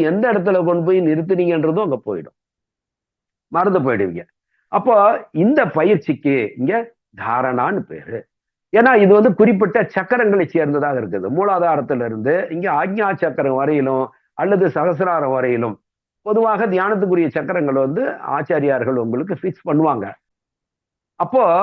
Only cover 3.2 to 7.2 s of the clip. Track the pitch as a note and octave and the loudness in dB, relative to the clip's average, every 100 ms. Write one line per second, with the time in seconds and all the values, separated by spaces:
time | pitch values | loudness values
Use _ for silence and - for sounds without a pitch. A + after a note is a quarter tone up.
3.2 | _ _ _ D#3+ F#3+ F3+ C3 A2 G2 F2 | _ _ _ -2 0 0 0 0 -2 -4
4.2 | - _ _ _ _ G3+ A3 A3 G#3 A#3 | -14 _ _ _ _ -2 2 4 4 2
5.2 | - D#3 G3+ D4+ G#3 D3+ F3 G3+ - D3+ | -4 0 2 4 2 0 2 2 0 -2
6.2 | D3 C3+ G#2+ - C3 A3+ A#3 _ _ - | 0 0 -2 -4 -2 -2 -4 _ _ -12